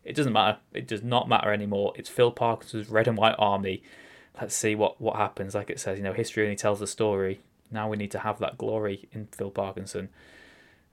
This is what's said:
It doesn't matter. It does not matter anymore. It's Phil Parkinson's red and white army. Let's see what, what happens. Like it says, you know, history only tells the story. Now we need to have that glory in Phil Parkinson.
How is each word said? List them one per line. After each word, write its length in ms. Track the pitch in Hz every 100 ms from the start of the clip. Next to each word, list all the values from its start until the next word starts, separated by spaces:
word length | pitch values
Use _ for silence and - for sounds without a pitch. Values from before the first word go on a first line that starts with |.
It 140 | - 123
doesn't 160 | 139
matter. 260 | 107 101 107 _
It 120 | - 127
does 160 | 104
not 280 | 120 120 -
matter 240 | 113 -
anymore. 400 | 104 104 101 101 -
It's 140 | -
Phil 220 | - 120
Parkinson's 580 | 120 117 113 - 110 104
red 180 | 107 113
and 100 | 110
white 180 | 110 -
army. 440 | 104 98 98 92 - - - - - -
Let's 140 | 117
see 220 | - 110 107
what, 240 | 104 -
what 160 | 110 107
happens. 400 | 101 - 95 101
Like 140 | 101
it 100 | -
says, 180 | - 95
you 60 |
know, 80 | 98
history 320 | 95 113 -
only 140 | 107 101
tells 240 | 107 101
the 60 | 104
story. 520 | - 107 98 95 98 _ _ -
Now 160 | 113 107
we 80 | 107
need 160 | 101
to 80 | 101
have 200 | 107 104
that 180 | 101 -
glory 500 | 110 110 107 98 -
in 140 | 110 104
Phil 220 | - 98
Parkinson. 600 | 98 98 95 98 98 95 _ - - - - _ _ _